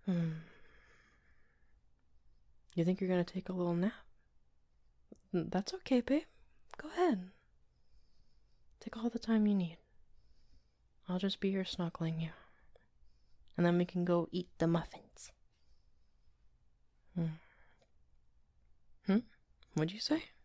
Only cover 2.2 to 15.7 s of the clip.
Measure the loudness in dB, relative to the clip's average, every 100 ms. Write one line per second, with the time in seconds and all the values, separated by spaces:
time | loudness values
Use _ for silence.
2.2 | -20 -20 -20 -20 _ 0 0 2 2 2
3.2 | 0 -4 -6 -2 0 2 0 -2 -20 -20
4.2 | _ -20 _ _ _ _ -20 _ -20 -20
5.2 | _ -2 0 -2 -2 -8 0 0 2 0
6.2 | 0 -20 -20 -20 -20 -16 -10 2 2 2
7.2 | -4 -16 _ _ _ _ -20 -20 -20 -20
8.2 | -20 -20 _ -20 -20 -16 -14 -4 -4 -4
9.2 | 2 4 6 4 0 -6 _ -20 -20 -20
10.2 | -20 -20 -20 -20 _ _ _ _ -4 0
11.2 | 0 0 0 0 -2 -4 -4 -2 -2 -2
12.2 | -4 -8 -20 -20 -20 -20 _ _ -20 -20
13.2 | _ -20 -12 0 4 4 2 0 2 2
14.2 | 2 -4 -6 -2 2 2 -2 -14 -20 -20
15.2 | -20 -20 -20 _ -20